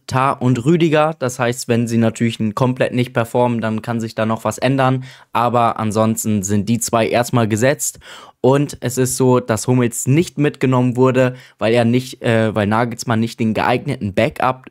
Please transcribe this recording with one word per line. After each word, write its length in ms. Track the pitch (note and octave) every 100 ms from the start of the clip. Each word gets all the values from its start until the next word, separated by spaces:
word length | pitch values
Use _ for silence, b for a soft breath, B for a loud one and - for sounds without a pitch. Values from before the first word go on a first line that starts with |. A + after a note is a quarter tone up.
| -
Tah 260 | C3 C3+
und 320 | C3+ B2 B2
Rüdiger. 520 | C3 E3+ E3 D3+ D3+ D#3+
Das 200 | B2+ -
heißt, 280 | A#2+ B2 -
wenn 220 | A#2 A#2
sie 80 | A#2
natürlich 420 | A2+ A2 A#2 A2+ A2
komplett 380 | G#2 B2+ B2+ C3
nicht 220 | B2 B2
performen, 460 | - A#2 B2 B2 A#2
dann 220 | A2+ A2
kann 180 | A2 A#2
sich 140 | A2+
da 120 | - A2
noch 180 | A2
was 140 | G#2+ -
ändern. 460 | B2+ C3+ C3 C3 C3 B B
Aber 480 | A2 A#2+ A#2+ A#2 -
ansonsten 640 | A2 G#2 A2 A2 A2+ G#2+
sind 240 | G2 G#2 G2
die 100 | A#2
zwei 300 | - A#2 A2+
erstmal 400 | A#2 B2 B2 A2+
gesetzt. 500 | G#2+ B2+ D3+ - - B B B _
Und 340 | B2 C#3 C#3+ -
es 160 | B2+ B2+
ist 200 | B2+ -
so, 240 | C3 B2
dass 260 | B2 A2 -
Hummels 400 | B2+ A#2+ - -
nicht 320 | C#3+ F3 -
mitgenommen 580 | D3 C#3+ C3 B2+ B2+ A#2+
wurde, 380 | C3 B2+ B2+ B2+ B B
weil 140 | G#2+
er 120 | A#2
nicht, 380 | A2+ B2 B2+ -
äh, 320 | - A2+ A2
weil 140 | G#2 G2+
Nagelsmann 500 | A2 A#2+ A2+ - A2+
nicht 220 | A2+ -
den 140 | A2+
geeigneten 600 | G#2+ D#2 B2 - C3+ G2+
Backup 520 | F#2+ A2+ - B2 C3 -